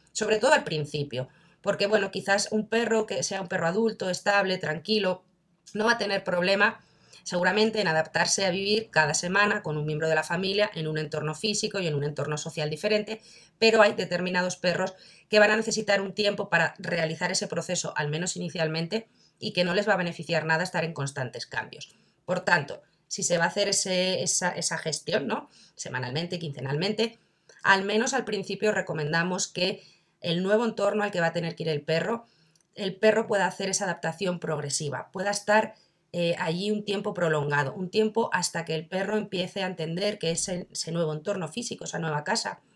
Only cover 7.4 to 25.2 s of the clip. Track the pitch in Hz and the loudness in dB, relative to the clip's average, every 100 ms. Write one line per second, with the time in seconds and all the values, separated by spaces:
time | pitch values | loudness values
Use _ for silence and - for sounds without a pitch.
7.4 | 185 208 220 220 185 156 156 160 180 - | 2 4 2 2 2 2 0 0 2 2
8.4 | 190 185 196 214 220 160 147 151 175 196 | 2 0 2 0 0 2 2 2 0 2
9.4 | 208 208 165 151 151 151 160 156 156 185 | 2 2 -2 -4 -2 0 2 2 0 -2
10.4 | 190 202 208 165 156 156 151 156 151 156 | 0 0 0 0 -4 -2 -4 -4 -4 -4
11.4 | 220 208 208 202 170 147 147 147 139 151 | -2 -2 -2 -2 -2 0 -2 -4 -4 -4
12.4 | 165 160 151 151 208 208 214 220 - - | -6 -4 -4 -2 0 0 -2 -8 -12 -20
13.4 | - - 226 220 208 - 180 175 180 180 | -16 2 6 8 6 4 -2 -2 0 0
14.4 | 180 - 180 170 190 - - - - 208 | 0 0 0 0 -2 -6 -20 -20 2 6
15.4 | 208 214 220 208 208 202 196 185 202 202 | 8 6 2 -2 2 2 0 0 0 0
16.4 | 202 170 160 - 175 170 160 160 180 - | 0 2 2 -2 -4 0 0 0 -2 -2
17.4 | 190 170 160 175 - - 151 156 180 180 | -2 -4 -2 -2 -2 -2 0 0 -2 -4
18.4 | 175 180 160 160 165 226 - _ _ - | -4 0 0 0 -2 -2 -4 _ _ -10
19.4 | 214 180 175 185 208 190 175 170 160 165 | -4 0 2 2 2 2 2 -4 -2 0
20.4 | 160 160 175 175 165 156 139 - 120 113 | 2 2 2 -2 -2 -2 -4 -4 -6 -8
21.4 | - 120 107 - - _ _ _ - 175 | -10 -8 -8 -12 -18 _ _ _ -6 -4
22.4 | 196 175 - - - _ - - 185 170 | 2 2 0 -10 -14 _ -14 -6 0 2
23.4 | 165 208 202 196 196 185 185 185 180 - | 2 2 0 2 0 0 2 0 0 0
24.4 | 180 - - 165 160 156 - 214 | 0 -2 -2 -2 -4 -6 -2 -2